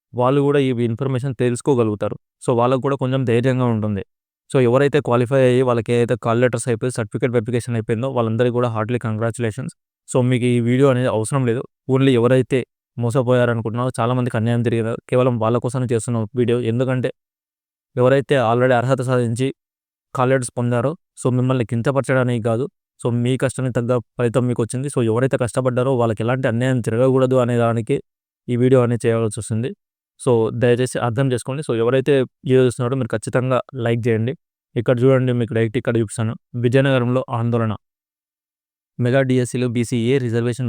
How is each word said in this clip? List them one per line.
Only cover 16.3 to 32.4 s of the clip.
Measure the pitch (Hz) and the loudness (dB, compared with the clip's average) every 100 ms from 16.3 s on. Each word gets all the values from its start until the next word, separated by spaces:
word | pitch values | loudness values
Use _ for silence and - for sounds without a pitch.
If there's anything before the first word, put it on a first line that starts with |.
| 127 | -2
వీడియో. | 117 120 113 | 0 0 0
ఎందుకంటే | 117 127 127 120 - _ _ _ _ _ _ _ - | -2 0 -2 -4 -8 _ _ _ _ _ _ _ 0
ఎవరైతే | 123 139 - 143 113 | 4 4 2 2 2
already | 120 127 123 | 2 4 2
అర్హత | 120 131 | 2 -2
సాధించి | 127 127 117 113 131 - _ _ _ _ _ | 0 0 0 -2 -4 -6 _ _ _ _ _
కాల్ | - 127 | -2 2
లెటర్స్ | 135 123 - | 0 -2 -4
పొందారో, | 120 120 131 165 _ - | -2 0 -2 -4 _ -6
so, | 135 123 | -2 0
మిమ్మల్ని | 127 131 113 | 0 0 -2
కించపరచడానికి | 117 117 135 127 131 123 120 113 | -2 -2 -2 0 0 0 0 -2
కాదు. | 113 139 - _ _ | -2 -4 -10 _ _
So, | 131 120 | -4 0
మీ | 120 131 | 0 0
కష్టానికి | 135 - 131 120 | -2 -4 -4 -2
తగ్గ | 117 123 - - | 0 -2 -4 -4
ఫలితం | 123 127 123 | -2 0 0
మీకు | 120 | 0
వచ్చింది. | 117 127 139 | -4 -4 -6
So, | 135 117 | -2 0
ఎవరైతే | 110 131 135 | 0 0 0
కష్టపడ్డారో | 120 - 127 120 127 131 | -2 -2 -2 0 0 0
వాళ్ళకి | 117 110 113 | 0 -2 -2
ఎలాంటి | 131 131 | -2 -2
అన్యాయం | 113 127 131 113 | 0 0 0 0
జరగకూడదు | 110 131 131 131 131 | 0 2 4 2 2
అనే | 120 120 | 2 2
దానికి | 117 117 113 139 - _ _ _ - | 0 0 -2 -4 -6 _ _ _ -6
ఈ | 123 | 0
వీడియో | 127 131 120 | 4 4 4
అనేది | 120 120 | 0 0
చేయవలసి | 113 113 107 | 0 -2 -4
వస్తుంది. | - 110 127 202 _ _ _ _ | -6 -4 -4 -8 _ _ _ _
So, | - 117 110 120 | 0 2 2 0
దయచేసి | 120 120 123 - 120 | 2 2 0 -2 -4
అర్థం | 117 139 | -2 0
చేసుకోండి. | 123 - 135 | -2 -4 -8
So, | 156 117 | -4 -2
ఎవరైతే | 113 131 135 139 123 _ | 2 2 2 2 0 _